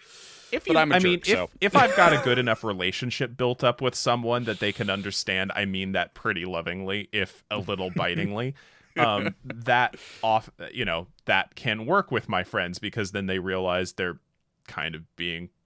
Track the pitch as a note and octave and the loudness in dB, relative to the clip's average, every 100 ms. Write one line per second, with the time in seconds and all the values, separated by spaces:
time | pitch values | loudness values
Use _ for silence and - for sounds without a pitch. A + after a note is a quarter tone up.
0 | - - - - - - - D#3+ D#3 F3+ | -20 -20 -20 -20 -6 -6 2 4 6 4
1 | F#3 F3 - G#3 F3 - G3+ C#4 B3 G3 | 4 2 2 2 0 0 4 6 6 8
2 | E3+ D3 B2+ B2 B2 A2 A2 F#2+ F2+ - | 8 8 4 2 2 0 -2 -2 -2 -2
3 | B2 - B2+ A#2+ B2 B2 B2+ A#2+ B2+ - | -4 -4 -4 0 -2 2 2 2 -2 0
4 | - A#2+ A#2 A#2+ A#2 G#2 G#2 - G#2 G2 | 0 0 2 0 0 -2 -2 0 -2 -2
5 | G2 - - F#2+ F#2+ - G2 F#2+ F#2+ F#2 | -2 -4 -2 -2 -2 -2 -2 -2 -2 -2
6 | F2 - A2+ F#2 F2+ F2 F2 F2+ F#2+ G2+ | -2 -4 -4 -4 -4 -4 -6 -6 -6 -6
7 | - G#2+ F#2+ - _ G#2 F#2 G2 F#2 F2+ | -4 -4 -4 -6 _ -8 -6 -4 -4 -2
8 | F2 F2 G2 G#2 B2+ C3+ - _ _ F3 | -2 -2 -4 -4 -6 -8 -18 _ _ 0
9 | A#2+ G#2 G2+ - B2+ A#2 A#2 B2 A#2+ - | 0 2 -2 -8 -12 -8 0 2 2 -2
10 | - - A2+ A2 - _ E2+ - G2+ E2+ | -16 -4 0 0 0 _ -12 -6 -4 -4
11 | F2+ _ - G2 - - A#2+ G#2+ A2+ G3 | -6 _ 0 2 0 -6 -4 -4 0 0
12 | F#3 A2+ - F#2 F2+ G#2+ F2 F2 G2+ A2+ | 0 -2 -2 -2 -2 -2 -4 -4 -6 -4
13 | G2 G2+ F#2+ F#2+ F#2 F#2 F#2 F2+ F#2 - | -4 -4 -2 -2 -2 -2 0 0 -2 -4
14 | F2+ D#2+ _ _ _ _ - - D#2 D#2+ | -4 -6 _ _ _ _ -14 -8 -6 -8
15 | E2 - F2 E2+ F2 - | -14 -8 -6 -6 -10 -16